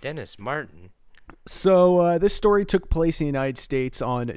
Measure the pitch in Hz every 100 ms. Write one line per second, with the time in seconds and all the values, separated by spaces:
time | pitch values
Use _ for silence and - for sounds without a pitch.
0 | 135 156 110 - 107 151 110 78 92 _
1 | - - - - - - 185 185 180 180
2 | 175 170 202 - 208 202 202 185 - 165
3 | 165 156 147 135 135 127 - 135 127 -
4 | 120 123 120